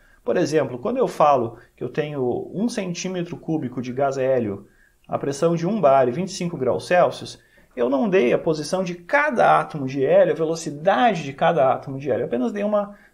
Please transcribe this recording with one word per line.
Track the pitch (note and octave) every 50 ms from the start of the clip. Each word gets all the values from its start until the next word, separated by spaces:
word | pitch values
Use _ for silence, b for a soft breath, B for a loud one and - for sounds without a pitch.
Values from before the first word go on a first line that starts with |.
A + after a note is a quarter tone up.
| b b b b _
Por | - C#4
exemplo, | - - C#3+ D3+ D#3 C#3 - B2+ A#2+
quando | - G3+ A#3+ C4+
eu | A#3 E3+
falo | - - D#3+ D3 C#3+ C3 A#2 A#2 A#2 B B B B
que | _ C#3
eu | B2
tenho | - - D3 D3+ D3+ C#3+ B2+ B2 A2+ - - - -
um | D#3+ G#3+ A#3+
centímetro | - - G3 F3+ F3 - - F#3 F#3 F3+ E3+ E3+ -
cúbico | C#3 - - D#3+ D3+ C#3 A#2+ A#2+ C3 A#2+
de | B2+ B2
gás | B2+ C#3 C#3 C3
hélio, | C3+ B2+ C3 C3 B2+ A2+ G2+ G2 G2+ b b b b b b b b b -
a | - -
pressão | - C#3 C3+ - E3 E3 E3+
de | E3 E3+
um | E3+ A3 A3
bar | E3 C#3 C3+ C3+ C3
e | B2 A#2+
vinte | - F#3+ G3
e | -
cinco | - F3+ E3+ E3+
graus | C#3 C3 B2 F#2 - -
Celsius, | - F3 F3+ E3 B2+ - - - - - b b b b b b b _
eu | B3 A#3+ B3
não | C#4 C4+ B3 G#3
dei | F3 F#3+ A#3 A#3+ F#3
a | -
posição | - E3+ D#3 D3+ D3 C#3+ - F#3 F#3+
de | F3 F3
cada | E3+ - - - C#4+ D4 D4+ C4 A3 D#3+ D3+ D#3 D#3
átomo | D#3 - - D3+ C3+
de | C3 C3 C#3 C3
hélio, | C#3 E3+ G3 F#3+ D#3+ D3
a |
velocidade | D3 E3 D#3 E3 E3 - D#3+ C#3+ C#3+ D#3 F#3+ G3+ A#3+ B3+ A#3+ G3+ E3 D3
de | C#3 C3
cada | - E3+ E3 E3+ D#3 C3+ C3 B2
átomo | B2+ - - C3+ C3+
de | C#3+ D3
hélio. | A2+ G#2+ B2
Eu |
apenas | E3 - A#3+ B3+ A#3 G#3
dei | G3+ G3+
uma, | G#3 G#3+ G#3 G3+ G3+ G3+ B B B